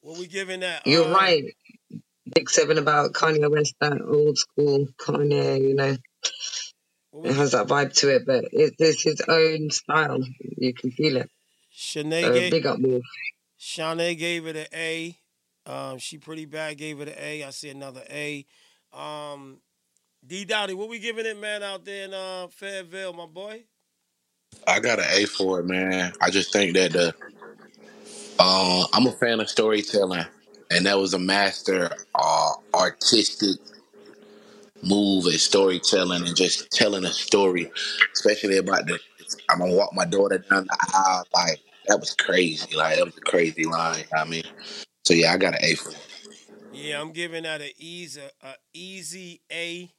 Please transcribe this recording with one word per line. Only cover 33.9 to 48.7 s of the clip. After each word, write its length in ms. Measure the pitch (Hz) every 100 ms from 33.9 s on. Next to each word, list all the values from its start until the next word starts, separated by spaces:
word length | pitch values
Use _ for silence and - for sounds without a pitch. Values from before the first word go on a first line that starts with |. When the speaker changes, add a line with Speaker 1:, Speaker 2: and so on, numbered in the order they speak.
| - - - - - - - - -
Speaker 3:
move 440 | - 101 101 98 87
at 80 | 80
storytelling 880 | - 101 98 90 - 101 90 90 87
and 100 | 87
just 340 | 92 - -
telling 340 | - 113 101
a 80 | 90
story, 580 | - - 104 98 90 85 - - - -
especially 440 | - 104 104 104 95
about 280 | 95 95 -
the, 120 | 85 - _ - - -
I'm 80 | 85
gonna 140 | 90
walk 200 | 90 101
my 100 | 95
daughter 340 | 90 98 98 95
down 260 | 92 95 95
the 120 | - -
aisle. 320 | 95 95 92 90
Like, 260 | 90 87 80 _ _ -
that 120 | 104
was 140 | -
crazy. 640 | - - 95 87 78 80 78
Like, 200 | 78 78
that 100 | 87
was 100 | -
a 40 |
crazy 420 | - 90 82 80
line, 400 | 80 82 82 82 78 80
I 80 |
mean. 200 | 80 82 82 - - - - _
So, 100 | -
yeah, 180 | 85 82
I 40 | 85
got 160 | 90
an 60 | 82
A 120 | 80
for 160 | 82 -
it. 80 | - - - - - _ 104 -
Speaker 1:
Yeah, 280 | 131 147 147
I'm 120 | 156
giving 300 | 160 170 165
that 160 | 165 156
an 100 | 143 -
easy, 420 | 160 175 170 139 139 -
a 120 | 135 135 _